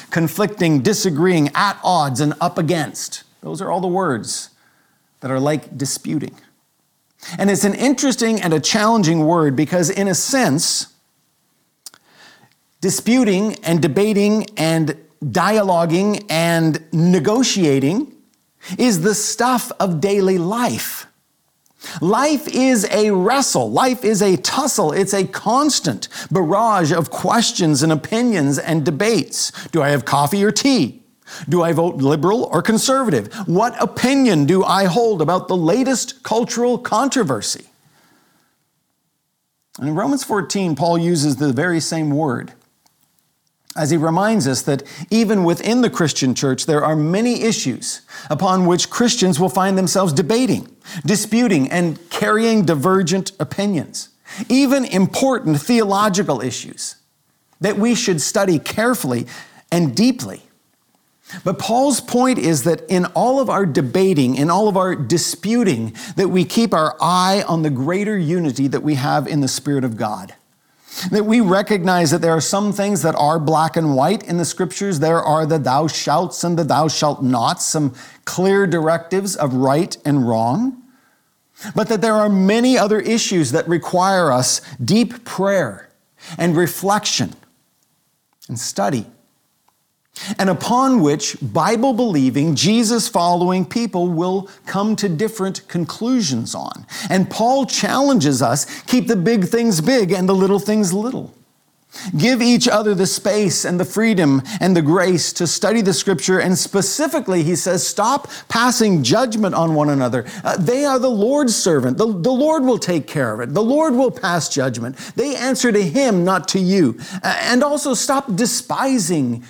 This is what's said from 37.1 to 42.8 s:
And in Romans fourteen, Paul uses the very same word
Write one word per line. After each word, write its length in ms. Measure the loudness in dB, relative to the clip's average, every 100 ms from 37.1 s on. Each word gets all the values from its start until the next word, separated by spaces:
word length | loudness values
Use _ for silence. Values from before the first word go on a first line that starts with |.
| 0 -2 -2 -4 -8 -12 _ _ _ _ _ _ _ _ _ _ _ _ _ _ _ _ _ _ _ _ -10
And 100 | -6
in 60 | -2
Romans 300 | -2 -2 -2
fourteen, 500 | -4 -2 -2 -2 0
Paul 240 | 0 0
uses 380 | 0 0 0 0
the 160 | 0
very 280 | 0 0 -2
same 300 | -2 -4 -2
word 420 | 0 0 -4 -8 -16 _ _